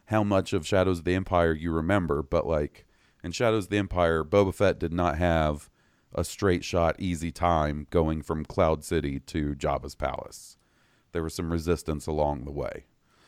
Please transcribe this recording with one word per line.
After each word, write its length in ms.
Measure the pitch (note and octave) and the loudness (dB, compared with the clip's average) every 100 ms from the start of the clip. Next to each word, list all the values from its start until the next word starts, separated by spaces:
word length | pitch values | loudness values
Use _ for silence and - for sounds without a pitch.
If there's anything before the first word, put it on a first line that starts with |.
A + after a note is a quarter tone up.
| - | -2
how 180 | A2 | 0
much 300 | G2+ G2 F2+ | 2 2 0
of 120 | G2 D2+ | -4 0
Shadows 340 | F#2+ F#2 E2+ | 2 2 2
of 60 | E2 | 0
the 80 | F#2 | 0
Empire 380 | F#2 F2+ E2+ | 2 4 4
you 180 | D#2 E2 | 2 0
remember, 520 | D#2+ E2 G2+ E2 D2 | -2 2 0 2 -2
but, 240 | C#2+ E2+ - | 0 -2 0
like, 380 | D#2 D2+ - _ _ _ _ | 0 -2 -8 _ _ _ _
in 80 | E2+ | -10
Shadows 320 | - A#2+ A2 F2+ | -2 0 0 0
of 40 | |
the 60 | G#2 | -2
Empire, 460 | G2 F2+ E2+ D#2+ | 0 2 4 4
Boba 300 | D2+ G2+ F#2+ | 4 4 4
Fett 260 | - G2 - | 4 2 2
did 140 | E2+ | -2
not 240 | E2+ F2 D#2 | 0 0 2
have 520 | F2 E2 D#2 D2 - _ _ _ _ - | 2 4 2 -2 -8 _ _ _ _ -6
a 80 | |
straight 400 | F2 - G2+ F2 | -6 0 2 2
shot, 320 | - F2+ E2 - | 0 0 2 0
easy 320 | F#2 D#2+ E2 | -4 -4 -6
time 540 | - F2 E2 D2+ D2 D2 | -2 2 2 2 -2 -2
going 320 | F2 D#2+ D#2 | 0 2 0
from 240 | D2+ D#2 D#2 | -4 -6 -4
Cloud 380 | - E2 D#2+ | 0 2 2
City 360 | - E2 C#2+ C2+ | 0 -2 -2 -6
to 360 | - D#2+ D2 C#2+ | -6 -4 -4 -2
Jabba's 400 | D2+ C2+ C#2+ - | -2 -4 -6 -6
palace. 600 | C2+ - - - - - _ _ _ _ _ | -6 -6 -10 -16 -20 -20 _ _ _ _ _
There 120 | E2+ | -6
was 100 | D#2+ | -4
some 180 | - E2 | -4 -2
resistance 560 | E2 D#2+ D#2+ - D2+ D#2+ | -2 0 0 0 -6 -4
along 380 | D2+ D2 C#2+ C#2+ | 0 0 -2 -6
the 60 | |
way. 340 | C#2+ B1+ - - _ _ _ | -6 -6 -8 -14 _ _ _